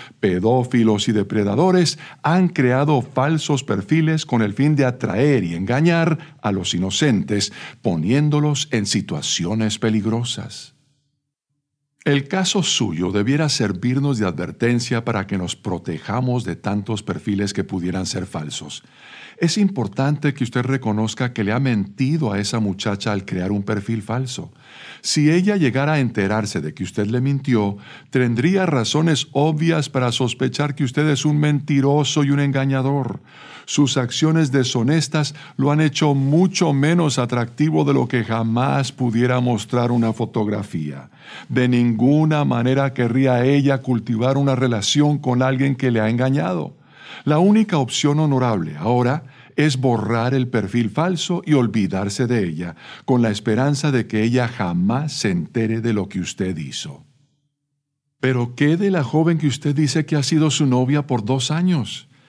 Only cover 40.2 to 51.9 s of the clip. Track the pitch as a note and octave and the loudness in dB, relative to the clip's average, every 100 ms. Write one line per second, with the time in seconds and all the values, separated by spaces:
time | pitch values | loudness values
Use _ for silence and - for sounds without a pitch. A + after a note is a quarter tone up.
40.2 | A#2 A#2 G#2 G2+ G2 E2+ D2+ C2+ C2 - | -4 -2 -2 -4 -6 -6 -8 -10 -16 -20
41.2 | - - - B2+ B2 B2 A#2+ A2 B2+ D3+ | -20 -18 -4 0 2 4 2 2 4 4
42.2 | D#3 D3+ C#3 A#2+ B2 C3+ C#3 B2+ A#2+ B2 | 4 2 2 0 2 2 0 0 0 2
43.2 | C3+ B2 B2+ C#3+ C#3 C3+ C3 A#2+ G#2 A2+ | 2 4 4 4 4 0 0 -2 0 0
44.2 | B2 C3+ C#3 C3 B2+ A2+ - D3 D3 C#3+ | 0 2 2 2 0 0 0 2 2 2
45.2 | B2+ B2 C3 C3 C#3 B2+ C3+ A#2 G#2+ A#2+ | 0 0 2 2 0 0 0 2 2 2
46.2 | C3 C#3 E3+ F3+ - - _ - - - | 0 0 0 -4 -6 -12 _ -20 -20 -8
47.2 | - D3+ F#3+ G#3 G#3+ D#3+ B2 - D3 D3 | 0 4 6 6 4 2 0 0 0 2
48.2 | D#3 C3 B2 G#2 D#2+ D2+ F#2 B2 B2 D#3 | 2 2 2 0 -2 -4 0 2 2 0
49.2 | - - - - D3+ B2+ C3 A#2 G2+ A#2 | -6 -20 -12 0 0 2 0 2 0 0
50.2 | A#2+ C3+ B2+ A#2 F#2+ A#2+ A2+ C#3+ F3 E3+ | 0 0 0 -2 0 0 0 0 0 0
51.2 | - F3 - C#3+ A#2+ A2 F#2+ | -2 -4 2 2 2 0 0